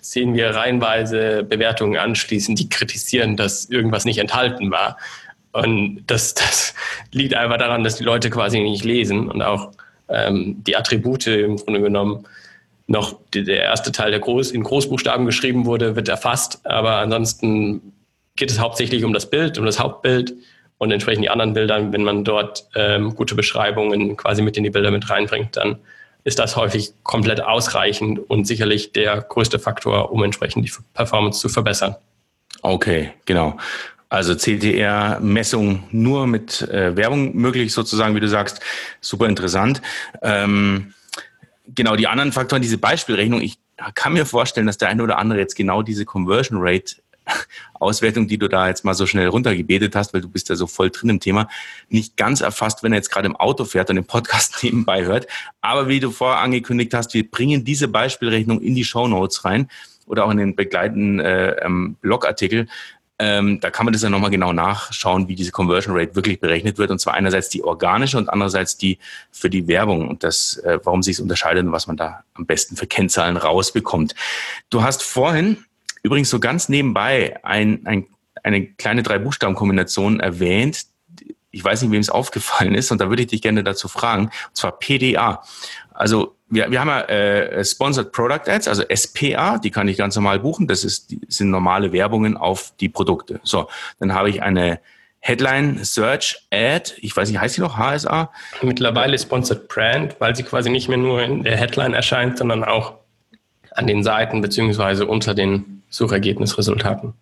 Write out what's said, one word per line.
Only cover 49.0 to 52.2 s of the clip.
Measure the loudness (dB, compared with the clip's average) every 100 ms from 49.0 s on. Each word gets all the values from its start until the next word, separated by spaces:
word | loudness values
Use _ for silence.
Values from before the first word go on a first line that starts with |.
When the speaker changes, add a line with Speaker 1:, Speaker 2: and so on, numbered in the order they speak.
| 2
Speaker 2:
schnell | 2 2
runtergebetet | 2 2 0 2 2 2 0
hast, | -2
weil | -4
du | -4
bist | -8 -4
ja | -4
so | -4
voll | 0 0
drin | 2 0
im | 2
Thema, | 2 0 0 -6 -16 -20 _
nicht | 0 0
ganz | -2